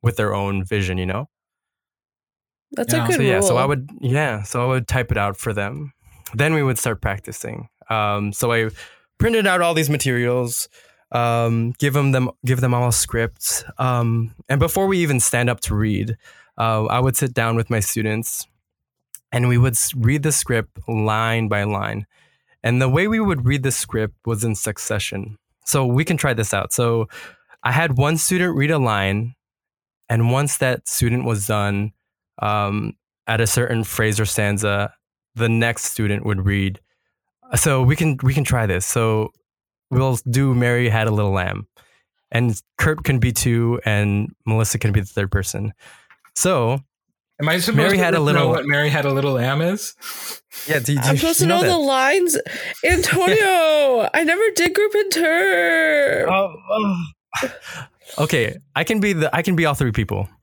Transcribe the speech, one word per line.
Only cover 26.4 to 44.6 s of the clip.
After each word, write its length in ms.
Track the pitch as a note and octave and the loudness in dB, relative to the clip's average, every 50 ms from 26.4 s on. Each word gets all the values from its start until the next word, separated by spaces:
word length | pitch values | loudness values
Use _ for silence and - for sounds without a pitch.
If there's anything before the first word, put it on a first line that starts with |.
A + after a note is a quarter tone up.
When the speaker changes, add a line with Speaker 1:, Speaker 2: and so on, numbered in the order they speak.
| A2 - - | -2 0 0
Speaker 1:
out. 180 | G2 G2 - | -2 -2 -2
So 380 | - - B2 A#2 A#2 A#2 A2 - - - - - - _ _ _ - _ - | -2 0 0 2 2 0 -2 -4 -8 -18 -20 -20 -20 _ _ _ -20 _ -4
I 80 | A#2+ B2+ | 0 0
had 240 | C#3+ E3 E3 C3+ B2 | 2 2 2 2 2
one 200 | C#3 D3 D#3+ D#3 | 2 2 2 0
student 380 | - - F#3 F3+ F3+ F3+ E3 | 0 0 0 0 0 0 0
read 160 | C#3 C#3 D3 | 0 0 2
a 60 | E3 D3+ | 2 2
line, 560 | C3 A#2+ G#2+ G2+ G2 F#2+ G2 G#2 A2 A#2+ B2+ _ _ _ _ _ _ _ _ _ _ _ _ _ _ _ | 2 2 2 2 0 0 0 -2 -4 -6 -8 _ _ _ _ _ _ _ _ _ _ _ _ _ _ _
and 220 | A#2 A#2 A#2 A#2 | 0 2 2 2
once 260 | B2 C3+ D3 C#3+ - - | 2 2 0 0 -2 0
that 300 | C#3 B2+ B2+ - _ - | 0 0 0 -2 _ -6
student 380 | - - B2 A#2 A#2 B2 C3 | -4 -2 0 0 0 0 -2
was 200 | A#2 A2+ G2+ G2+ - | -2 -2 -2 -2 -2
done, 440 | A2 G#2 G2+ G2+ G2+ G2+ G#2 G#2+ - _ _ _ _ _ _ _ _ - | 0 0 0 0 0 -2 -4 -4 -8 _ _ _ _ _ _ _ _ -6
um, 540 | - G#2 G#2 G#2+ G#2 G2+ G2+ G#2 G#2+ G#2+ G#2 _ _ _ _ _ _ - | -4 -2 0 0 -2 -2 -4 -4 -6 -6 -10 _ _ _ _ _ _ -4
at 120 | A2+ A2+ | 0 0
a 60 | A#2 G#2+ | 0 0
certain 360 | - - B2 - A#2+ A2+ A2 | 0 0 0 0 -2 -4 -4
phrase 360 | - - - A2+ G#2+ G#2+ G2+ | -4 -2 -2 0 0 0 0
or 60 | A2 | -2
stanza, 680 | G2 - - G#2+ G2+ G#2 G2 G#2+ G#2 G2+ G2+ G2+ - - _ _ _ _ _ _ _ _ | -2 -2 -2 0 0 0 -2 -2 -2 -2 -2 -4 -6 -8 _ _ _ _ _ _ _ _
the 120 | A#2 A2+ A#2 | -2 0 0
next 360 | A2+ A2+ A#2 A#2 A#2+ - - | 2 2 2 0 -2 -4 -6
student 400 | - - - A2 G2+ G2+ G2+ - | -8 -4 -2 -2 -2 -2 -2 -2
would 200 | G#2 G#2 F#2+ F#2 | -2 -2 0 0
read. 340 | G2+ G2+ G2 G2 G2 F#2 - _ _ _ _ _ _ _ _ _ _ _ _ _ - - | 0 0 2 0 -2 -4 -6 _ _ _ _ _ _ _ _ _ _ _ _ _ -4 -2
So 260 | - - D#3 C#3 C3 B2+ | 0 2 2 2 4 4
we 120 | B2 D3+ | 4 4
can, 220 | - E3+ D#3 C#3 B2+ - | 2 2 0 0 0 0
we 100 | C3 C3+ | 0 2
can 100 | D#3 C#3 | 2 0
try 220 | - - B2 A2+ | 0 0 0 2
this. 200 | G2+ F#2 F2 G2 | 0 0 -2 -2
So 460 | - - A#2+ A2+ A2+ A2 A2 G#2+ - _ _ _ _ _ _ _ _ _ _ _ _ | -2 -2 0 0 2 0 0 -2 -4 _ _ _ _ _ _ _ _ _ _ _ _
we'll 280 | C3 B2+ C3+ C3 B2+ A#2 - B2+ | 0 2 2 2 0 -2 -2 0
do 240 | A#2 C3+ C#3 C#3 C3 | 0 2 2 4 2
Mary 360 | B2 B2 A#2+ A#2+ A#2+ B2 A#2 | 2 2 2 2 2 2 2
Had 180 | G#2+ A2+ A2 A2 | 2 2 2 2
a 40 | |
Little 200 | G#2+ G#2 G#2 G2+ | 2 2 0 0
Lamb, 360 | F#2+ G2 F2+ F#2 - G2+ G#2 _ _ _ _ _ _ _ _ _ _ _ _ _ | 0 0 -2 -2 -4 -8 -10 _ _ _ _ _ _ _ _ _ _ _ _ _
and 280 | - A2+ B2 A#2+ G#2+ - _ _ _ - | -2 0 0 0 0 -2 _ _ _ -2
Kurt 260 | - D#3+ D#3 D3+ - | 0 0 0 0 0
can 160 | - C#3 B2 | 0 0 2
be 120 | A#2 B2 | 2 0
two, 480 | A#2 - - B2 A#2 A#2 A#2 A#2 A#2+ A#2+ - | 0 0 0 0 2 2 2 0 0 0 0
and 440 | A2 G#2+ G#2 G#2 G#2 G2+ G2+ G#2+ - - _ _ | 0 2 2 2 2 0 0 -2 -4 -8 _ _
Melissa 320 | A2+ A2 A2 | 0 0 0